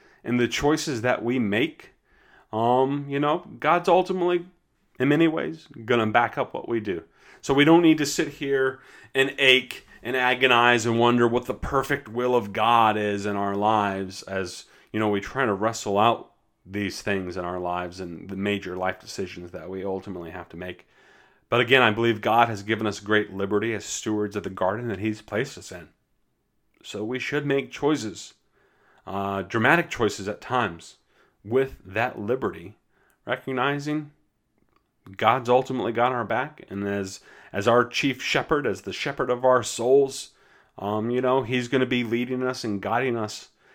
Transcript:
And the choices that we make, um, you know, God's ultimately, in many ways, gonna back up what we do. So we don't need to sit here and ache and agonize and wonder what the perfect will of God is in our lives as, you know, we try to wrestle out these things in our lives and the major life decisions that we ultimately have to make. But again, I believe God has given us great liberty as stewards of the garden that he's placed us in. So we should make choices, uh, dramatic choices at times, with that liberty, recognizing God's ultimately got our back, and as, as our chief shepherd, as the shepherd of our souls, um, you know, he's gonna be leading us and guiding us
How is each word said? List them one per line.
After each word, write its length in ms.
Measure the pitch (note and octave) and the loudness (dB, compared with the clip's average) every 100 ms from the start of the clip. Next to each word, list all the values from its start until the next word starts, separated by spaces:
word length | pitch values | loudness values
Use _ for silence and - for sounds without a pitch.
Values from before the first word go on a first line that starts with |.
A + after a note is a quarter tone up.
| _ _ | _ _
And 160 | - A#2+ | -4 0
the 80 | A#2 | 0
choices 540 | - C#3+ D#3 E3 A#2+ | 0 0 0 -2 -2
that 200 | A#2+ - | 0 0
we 140 | A#2 C3 | 0 0
make, 540 | G#2 G#2+ D3+ - - _ _ _ _ _ _ | 0 0 0 -4 -20 _ _ _ _ _ _
um, 540 | A2 A#2 B2+ C3+ C#3+ C#3+ | 0 2 4 2 0 -4
you 120 | C#3 | -2
know, 280 | D3 F3 - A#2 | 0 0 -4 -4
God's 280 | D3 E3+ F3 | 2 2 4
ultimately, 600 | F3+ F3+ F#3 F3 F3 F3+ _ _ _ _ - | 4 4 0 0 0 -4 _ _ _ _ -2
in 100 | C#3 | 2
many 180 | D3+ E3 | 4 4
ways, 400 | D#3+ D#3+ D#3+ - - A2+ | 0 -4 -8 -14 -8 0
gonna 220 | A#2+ A2 | 2 4
back 300 | A#2 A#2 - | 2 2 -2
up 160 | B2 | -6
what 140 | - - | -6 -4
we 120 | A#2 | -4
do. 240 | G#2 E2+ - _ - - | -2 -6 -8 _ -20 -8
So 120 | - | 0
we 120 | C#3 D3 | 4 8
don't 180 | E3+ | 8
need 160 | E3+ D3+ | 8 6
to 60 | D3 | 2
sit 240 | - C#3+ | -2 -4
here 500 | - C#3 C3+ C3 C3 - - - | -4 -2 0 0 -4 -14 -20 -4
and 220 | C3+ C#3 - | 0 0 4
ache 500 | C3+ B2+ B2 - - - | 6 6 4 -10 -18 -14
and 140 | A#2 C3 | -6 -2
agonize 680 | B2+ B2 B2+ A#2+ A#2+ A#2+ A#2 | 0 2 4 6 6 4 4
and 140 | A#2 | 2
wonder 280 | A#2+ A#2+ A#2+ | 4 4 4
what 180 | A#2+ A#2+ | 2 -4
the 80 | |
perfect 540 | - - C#3 C3 C#3+ G#2+ | -6 -4 -2 -2 -4 -6
will 280 | A#2 B2+ B2 | -4 0 0
of 180 | G#2 | 0
God 440 | G#2 A2 A#2+ A2 G#2+ | 0 4 6 4 2
is 280 | G#2 G2+ G2+ | 0 -2 -4
in 100 | G2+ | -4
our 200 | G2+ G2+ | -2 0
lives 680 | G#2 A2 G2+ F#2+ F#2+ - | 2 2 0 -2 -6 -10
as, 420 | - G2 F2+ - - _ _ | -8 -6 -6 -10 -18 _ _
you 80 | G#2+ | -2
know, 100 | G#2+ | 0
we 120 | G2+ | 0
try 240 | - C3+ B2+ | -2 -2 0
to 80 | |
wrestle 460 | F#2+ A2 A#2 G#2+ G2+ | 0 -2 -4 -2 2
out 320 | A2+ A2+ - _ _ _ - | 4 2 -4 _ _ _ -10
these 380 | G2+ G2 - | -6 -4 -4
things 340 | G#2+ G2 F2+ F2+ | -4 -4 -4 -6
in 80 | F2 | -6
our 140 | F#2 | -6
lives 400 | F2 F2 F2+ F2+ | -4 -4 -6 -10
and 300 | F2 E2+ F#2 | -12 -12 -10
the 60 | G2 | -4
major 400 | G2+ G2+ F#2 F#2 | -2 -2 -4 -4
life 240 | F#2 - | -4 -4
decisions 520 | - - F#2 F2+ F2 | -10 -10 -10 -10 -14
that 180 | F2 E2 | -14 -12
we 160 | F#2+ F#2+ | -8 -6
ultimately 460 | F#2+ G2+ F2+ E2+ | -8 -8 -12 -12
have 180 | F2+ F2 | -14 -14
to 80 | E2+ | -12
make. 300 | F2+ F2+ _ _ _ _ _ _ - | -12 -14 _ _ _ _ _ _ -2
But 120 | A#2+ | 2
again, 200 | A#2 C3 | 4 6
I 100 | A2+ | 6
believe 300 | G#2+ A#2 A2 | 4 2 2
God 260 | A2 A2+ A#2 | 2 6 4
has 160 | G2+ | 2
given 240 | G2+ A2 A2 | -2 -2 -2
us 120 | F#2+ | -4
great 320 | G2+ G#2+ G2+ | 0 0 0
liberty 420 | F#2+ G2 G#2 A2+ | -4 -2 0 -2
as 120 | G#2+ - | -4 -8
stewards 500 | - A2+ G#2+ G#2 G2+ | -8 -2 -2 -2 -4
of 80 | |
the 60 | F#2+ | -8
garden 380 | F#2+ F#2+ A2 A#2+ | -2 -2 -2 -4
that 120 | F#2+ | -4
he's 220 | A2 G#2+ | -4 -4
placed 360 | - G#2+ C#3 - | -6 -6 -6 -8
us 140 | - | -16
in. 180 | F2+ D#2+ _ _ _ _ _ _ _ _ _ | -18 -20 _ _ _ _ _ _ _ _ _
So 200 | - G2+ | -14 -8
we 160 | A2 B2+ | -6 -6
should 260 | - C#3+ C#3+ | -4 -4 0
make 260 | C#3 B2+ | 0 -2
choices, 640 | - C#3+ C#3+ A2 E2+ - _ _ _ _ _ _ _ - | -2 0 0 -2 -10 -16 _ _ _ _ _ _ _ -10
uh, 380 | G2 G2 G2 | -6 -4 -4
dramatic 460 | F#2 A#2 B2 E3+ E3 | -2 2 4 4 2
choices 380 | - G#2+ - G2 | -2 -2 -2 -8
at 140 | - | -10
times, 560 | - B2 G#2 E2 - - _ _ _ _ | -4 -2 -2 -6 -18 -20 _ _ _ _
with 340 | G2+ B2+ C3+ - F#2+ | -4 -2 -2 -6 -8
that 340 | G2+ B2 - | -2 -2 -4
liberty, 560 | G#2 C3+ A2 F2 F2+ - _ _ _ _ - | -4 -2 -4 -6 -14 -20 _ _ _ _ -8
recognizing 840 | B2 - C3 C3+ C#3+ D3 D3+ D3 _ _ _ _ _ _ _ _ _ - G2 | -6 -4 -2 -2 -2 -4 -6 -6 _ _ _ _ _ _ _ _ _ -18 -2
God's 340 | G#2+ B2+ A#2+ | 2 2 2
ultimately 420 | B2+ C3 C3 G2+ | 2 2 -4 -2
got 200 | A2+ A#2+ | 0 0
our 140 | B2 G#2+ | 0 -4
back, 400 | A#2 D3 - - | -4 -6 -10 -12
and 180 | G2 G2+ | -6 -4
as, 320 | G2+ F#2+ - - - - | -4 -6 -10 -20 -20 -10
as 140 | G2+ G#2 | -2 2
our 180 | A#2+ A#2+ | 4 2
chief 360 | - C#3 B2 | 0 -2 -2
shepherd, 440 | - D3 - D3+ B2+ | -2 -2 0 -2 -2
as 160 | F#2+ | -4
the 120 | G2 | -8
shepherd 360 | - D3 - B2 | -8 -6 -4 -4
of 160 | B2 B2+ | 2 4
our 160 | B2+ | 4
souls, 680 | A2+ - A#2+ C#3 C3+ - - _ _ _ _ - | 2 -2 4 4 4 -2 -14 _ _ _ _ -8
um, 320 | G2+ G#2+ A2+ | -4 -2 -2
you 100 | B2 | 0
know, 220 | B2+ C3 | 2 2
he's 240 | A2+ B2+ A#2+ | 0 -2 0
gonna 180 | C3+ B2 | 0 2
be 180 | B2 | 0
leading 400 | A#2 A#2+ B2 B2+ | 0 -2 -2 -4
us 200 | B2+ B2 | -4 -4
and 180 | A#2 G2+ | -4 -4
guiding 340 | G2+ A2+ C3 A#2 | -2 -2 0 -2
us 340 | G#2+ - - _ _ | -4 -8 -18 _ _